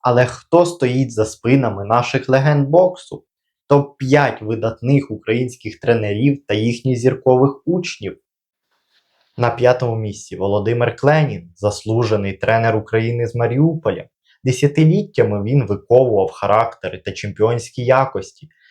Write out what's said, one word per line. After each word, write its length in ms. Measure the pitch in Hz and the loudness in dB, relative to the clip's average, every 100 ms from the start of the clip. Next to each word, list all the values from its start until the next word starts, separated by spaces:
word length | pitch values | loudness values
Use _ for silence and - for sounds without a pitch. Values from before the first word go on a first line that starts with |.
Але 260 | 131 123 123 | 2 2 0
хто 400 | - _ 165 175 | -2 _ 2 2
стоїть 460 | 170 127 127 131 | 0 -2 0 -2
за 120 | 110 | -2
спинами 600 | 110 - 120 135 120 101 | -4 -4 0 2 0 -6
наших 440 | 101 117 120 143 139 | 0 0 0 -4 0
легенд 400 | 131 143 143 139 | 2 2 2 2
боксу? 560 | 160 185 180 - - _ _ _ _ _ | 4 2 0 -16 -20 _ _ _ _ _
Топ 300 | 143 143 _ | 2 2 _
п'ять 440 | 131 143 135 104 | 2 2 2 -2
видатних 680 | 107 113 139 - 120 139 - | -6 -4 -4 -4 0 0 0
українських 720 | 107 - 117 127 - 110 - | -10 -4 -2 -2 -8 -14 -8
тренерів 640 | - 113 107 101 139 139 _ | 0 0 0 0 0 0 _
та 80 | |
їхніх 440 | 107 113 120 135 120 | -2 0 -2 -2 0
зіркових 640 | 127 127 - 123 139 139 - | 0 0 2 4 2 0 -4
учнів. 520 | 180 180 - 98 - _ _ _ _ _ _ _ _ _ _ _ - | -4 -4 -10 -12 -14 _ _ _ _ _ _ _ _ _ _ _ -2
На 140 | 120 | -2
п'ятому 460 | - 120 123 123 113 | 2 2 2 -2 -4
місці 400 | 110 - - 92 | -8 -10 -14 -6
Володимир 600 | 98 104 101 117 120 - | -2 0 0 0 -2 0
Кленін, 560 | 139 156 147 98 - _ | 2 2 0 -4 -14 _
заслужений 760 | 104 - - 113 110 107 98 | -4 -4 -2 0 0 0 -2
тренер 440 | 95 - 113 113 110 | -4 0 0 2 -2
України 500 | 107 113 113 120 113 | -2 -2 -2 -4 -4
з 80 | |
Маріуполя. 720 | 117 117 123 160 160 110 87 - _ _ _ | -2 -2 2 0 0 -4 -6 -10 _ _ _
Десятиліттями 1000 | 127 131 147 147 156 190 202 - 107 104 | -4 0 0 2 2 2 -2 -2 0 0
він 240 | 101 139 107 | 0 0 0
виковував 640 | 98 _ 123 127 104 95 | -6 _ 4 4 0 -2
характери 680 | - 101 107 113 - 92 90 | -4 0 2 0 -4 -12 -10
та 140 | - | -12
чемпіонські 720 | 95 104 - 107 120 - - | -10 -10 -2 -2 -2 -8 -8
якості. 640 | 123 131 131 101 92 _ 151 _ _ | 0 2 2 -4 -12 _ -20 _ _